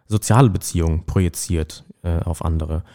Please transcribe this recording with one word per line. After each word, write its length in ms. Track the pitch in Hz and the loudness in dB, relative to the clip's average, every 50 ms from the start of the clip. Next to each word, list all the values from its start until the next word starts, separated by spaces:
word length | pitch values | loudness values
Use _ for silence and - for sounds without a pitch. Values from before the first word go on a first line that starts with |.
| _ | _
soziale 440 | - 107 107 - - 107 120 139 113 | -4 -4 -2 0 4 4 6 6 6
Beziehungen 560 | 90 90 - - - 87 82 82 80 78 - | 4 0 -4 -4 -2 0 0 2 0 -2 -2
projiziert, 760 | - - 101 92 85 - - - - 90 80 76 - - - - - - _ | -2 0 0 0 0 -2 -6 -6 -4 -2 -2 -2 -4 -8 -14 -20 -20 -20 _
äh, 160 | - 87 85 80 | -6 -4 -2 -2
auf 260 | - 85 82 - - | -2 -4 -4 -4 -2
andere. 380 | 85 80 80 78 80 80 82 - - - | -2 -2 -2 -2 -2 -4 -6 -6 -10 -16